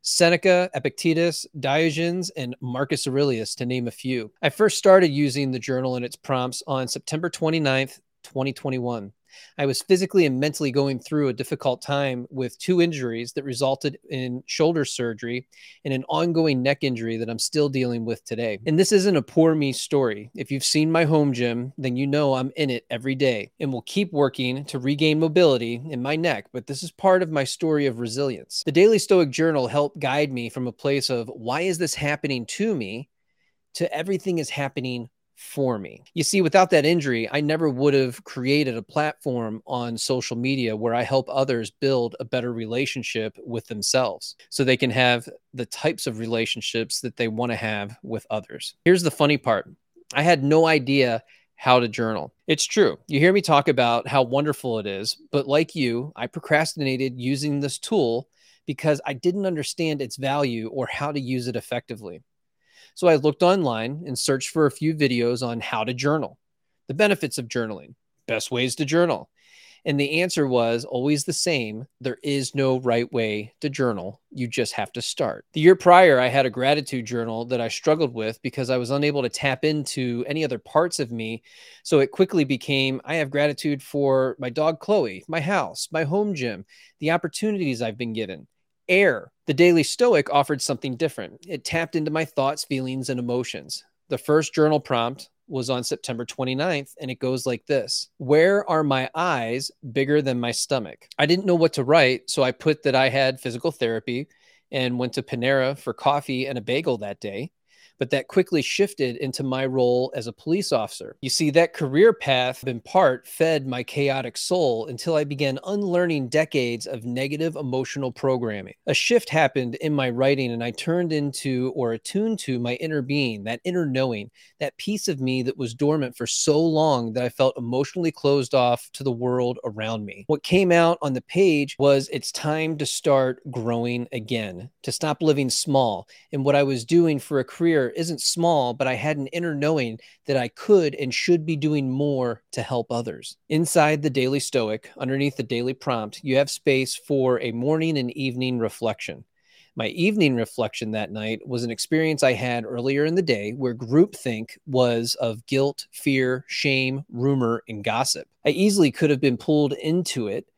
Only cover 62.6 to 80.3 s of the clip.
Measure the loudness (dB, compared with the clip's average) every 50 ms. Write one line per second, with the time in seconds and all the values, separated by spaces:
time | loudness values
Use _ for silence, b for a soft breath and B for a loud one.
62.6 | b b b b b b b 2 4 6 6 6 4 2 2 _ 4 4 4 4
63.6 | 2 0 0 -2 -4 -6 -6 -8 -8 -8 -6 -4 0 0 0 0 -2 -4 2 2
64.6 | 2 2 2 0 -2 -2 0 2 2 2 2 2 2 0 0 -2 -2 -4 -4 -6
65.6 | -6 -4 -4 -4 -2 -4 -4 -2 0 2 2 2 0 -4 -10 _ _ _ _ _
66.6 | _ _ _ _ _ -10 0 2 2 2 2 0 -2 -6 -4 -6 -8 -4 -4 -4
67.6 | -4 -4 -6 -10 -14 -20 -20 _ _ _ _ _ _ -4 -4 -4 -4 -4 -2 0
68.6 | 0 0 0 -2 -2 2 4 2 4 4 2 -4 -4 _ _ b b b b b
69.6 | b b b b b -2 0 0 0 0 2 0 0 0 0 0 0 2 2 2
70.6 | 2 2 0 -2 -4 -4 -4 -2 0 0 0 0 -2 -4 -4 -2 -2 0 0 -2
71.6 | -2 -4 -8 -10 -12 _ _ _ -6 -6 -6 _ -4 -2 -2 -2 -2 -2 -2 0
72.6 | 2 2 2 2 2 2 2 2 0 -2 -2 -2 -2 -2 -2 -4 -6 -10 _ _
73.6 | -6 -6 -2 0 0 0 0 -2 -6 -10 -14 _ _ _ -8 -8 -8 -4 -2 -2
74.6 | -2 -2 -2 -6 -6 -6 _ -8 -8 -8 -4 -4 -4 -4 -4 -8 -14 _ _ 6
75.6 | 8 8 8 8 8 10 10 10 10 10 8 6 4 4 4 2 2 2 0 0
76.6 | 2 2 2 2 0 -4 -6 -6 -6 -4 -4 -4 -4 -4 -4 -6 -4 -4 -4 -4
77.6 | -2 -4 -6 -2 2 2 2 2 2 -2 -2 -4 -4 -4 -6 _ -8 -8 -6 -4
78.6 | -2 0 0 -2 0 -2 -2 0 0 0 0 0 -2 -2 -4 -2 -2 -2 0 2
79.6 | 0 0 0 0 -4 -6 -6 -4 -2 -2 -2 -4 -4 -4